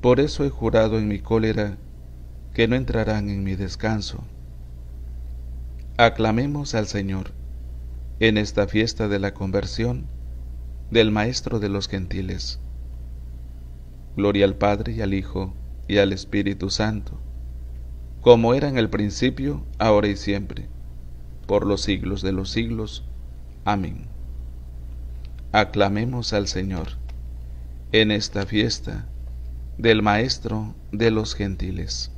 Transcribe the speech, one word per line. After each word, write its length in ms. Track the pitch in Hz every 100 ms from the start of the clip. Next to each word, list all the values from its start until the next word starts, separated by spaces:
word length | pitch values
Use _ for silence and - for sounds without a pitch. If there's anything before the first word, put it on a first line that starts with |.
Por 180 | 123 127
eso 260 | 147 -
he 60 | 143
jurado 480 | - 113 113 110 110
en 100 | 104
mi 120 | 101
cólera 580 | - 113 110 107 104 95 - - - - - - -
que 160 | - 117
no 60 | 123
entrarán 540 | 123 117 110 107 101
en 140 | 98
mi 100 | 98
descanso. 720 | 95 95 - 110 107 98 - - - - - - - - - - - - - - - - - - -
Aclamemos 800 | 117 110 110 110 139 147 135
al 140 | 117 104
Señor 420 | 101 98 95 92 - - - - - - - - -
en 180 | 110 107
esta 300 | 104 - 98
fiesta 420 | 107 113 - 107
de 100 | 101
la 120 | 98
conversión 760 | - 98 101 98 - 113 123 - - - - - - - - -
del 200 | 113 110
Maestro 500 | 107 107 127 - 117
de 80 | 101
los 200 | 98 95
Gentiles. 720 | 98 87 95 90 92 - - - - - - - - - - - - - - - - - -
Gloria 280 | 101 101
al 120 | 98 95
Padre, 360 | 101 104 113
y 80 | 117
al 140 | 101
Hijo, 400 | 98 92 95 95 - - - -
y 100 | 101
al 140 | 98
Espíritu 560 | 95 - 104 98 98 95
Santo, 500 | - 107 107 - - - - - - - - - - - -
como 340 | 123 117 117
era 140 | 131 143
en 80 | 131
el 140 | 107
principio, 760 | 104 104 98 127 127 135 143 - -
ahora 300 | 107 104 104
y 80 | 101
siempre, 520 | - 98 98 - - - - - - - - - -
por 200 | 104 98
los 160 | 101
siglos 380 | - 95 87 98
de 100 | 95
los 180 | 95 95
siglos. 540 | - 117 113 107 - - - - - - -
Amén. 420 | - 104 92 - - - - - - - - - - - - - - - -
Aclamemos 840 | 110 101 104 98 101 120 123 110
al 140 | 104 101
Señor 400 | 92 95 92 78 - - - - - - - - - -
en 180 | 110 107
esta 340 | 104 - 101
fiesta 640 | 95 107 113 - - - - - - - - - - -
del 240 | 117 110
Maestro 720 | 107 104 127 - 113 110 107 - -
de 180 | 104 113
los 240 | 110 107
Gentiles. 760 | - 101 92 92 90 87 - -